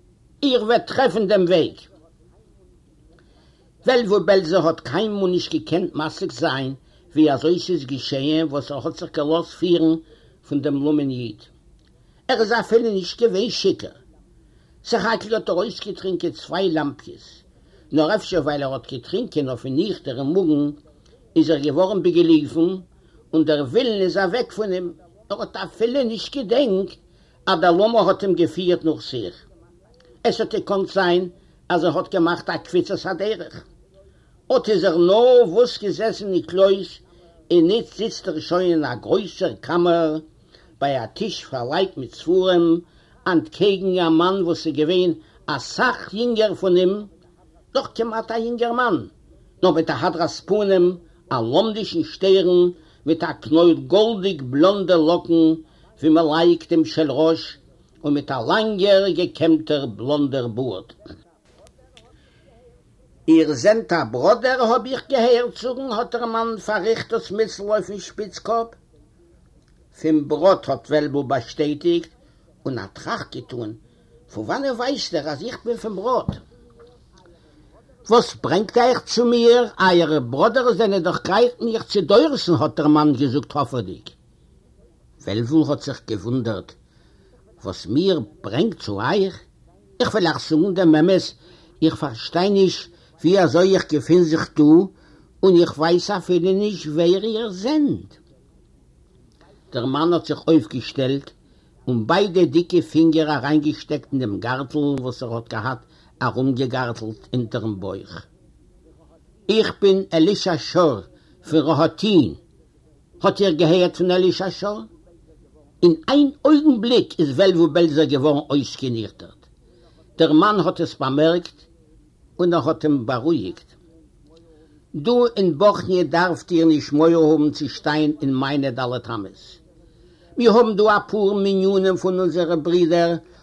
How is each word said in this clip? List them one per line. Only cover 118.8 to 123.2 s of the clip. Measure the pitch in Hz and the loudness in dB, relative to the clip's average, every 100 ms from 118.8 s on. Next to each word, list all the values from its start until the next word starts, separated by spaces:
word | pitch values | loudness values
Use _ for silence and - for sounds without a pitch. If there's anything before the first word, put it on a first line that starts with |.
| 131 117 104 - - - _ _ _ _ _ _ _ - | -6 -6 -8 -14 -20 -20 _ _ _ _ _ _ _ 0
דער | 160 | 4
מאן | 156 202 208 | 6 4 2
האט | 170 180 | 0 -2
עס | 165 - | -6 -4
באמערקט | 135 139 156 175 175 - _ _ _ _ _ _ _ - | -4 2 2 2 -4 -18 _ _ _ _ _ _ _ -4
און | 175 | 0
ער | 170 139 | 0 0
האט | 156 151 | -2 0
אים | 143 113 | -2 -2
בארואיגט. | 123 | -4